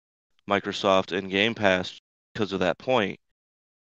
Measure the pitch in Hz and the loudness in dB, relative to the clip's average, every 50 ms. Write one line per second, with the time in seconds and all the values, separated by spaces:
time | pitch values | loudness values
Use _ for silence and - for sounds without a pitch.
0 | _ _ _ _ _ _ _ _ _ - 101 98 - 104 92 - - 101 95 95 | _ _ _ _ _ _ _ _ _ -2 -2 -2 -2 -4 -6 -2 2 4 4 4
1 | 92 - 82 98 95 95 95 98 104 117 113 98 104 98 92 92 90 - - - | 2 0 -4 -6 -4 -2 0 0 0 0 0 2 2 2 2 2 0 -4 -12 -18
2 | _ _ _ _ _ _ - - 110 90 98 92 90 87 - - - 123 127 120 | _ _ _ _ _ _ -8 -6 -4 -4 -2 -2 0 0 -2 -2 -2 0 0 0
3 | 101 95 - - _ _ _ _ _ _ _ _ _ _ _ _ | 0 -2 -4 -10 _ _ _ _ _ _ _ _ _ _ _ _